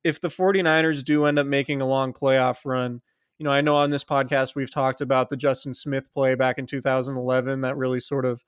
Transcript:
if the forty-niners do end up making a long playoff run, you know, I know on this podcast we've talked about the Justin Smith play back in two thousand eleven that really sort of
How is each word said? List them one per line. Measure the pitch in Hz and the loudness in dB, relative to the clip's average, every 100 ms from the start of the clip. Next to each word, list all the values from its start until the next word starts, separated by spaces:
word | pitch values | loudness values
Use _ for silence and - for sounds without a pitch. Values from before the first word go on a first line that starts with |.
if | 170 147 | -4 -2
the | 170 | -6
forty-niners | - 185 196 170 156 160 147 | 0 2 2 2 4 2 0
do | 135 151 147 | 0 2 4
end | 147 | 2
up | 139 | 2
making | 139 139 143 | 0 0 -2
a | 131 | 0
long | 135 131 | 0 -2
playoff | 123 135 131 127 123 | -2 2 2 2 -2
run, | 139 127 123 120 - _ _ _ | -4 -2 -2 -6 -14 _ _ _
you | |
know, | 151 | 0
I | 139 | 2
know | 151 147 | 4 4
on | 143 | 2
this | 143 | 0
podcast | - 143 135 139 131 | -2 -2 0 0 0
we've | - 131 | -4 -6
talked | - 131 131 | -2 -2 -2
about | 131 135 127 | 0 2 2
the | 131 | 0
Justin | 143 131 143 | 0 -2 -4
Smith | 127 151 135 131 | -8 -4 -4 -4
play | - 131 127 | -2 0 2
back | 131 123 | 0 0
in | 127 | -6
two | 139 | -4
thousand | 135 131 127 135 | 0 0 -2 -4
eleven | 127 131 127 135 | 0 0 0 -4
that | 131 139 | -4 -2
really | 131 127 | -2 -4
sort | - 139 | -4 -2
of | 127 123 | -2 -4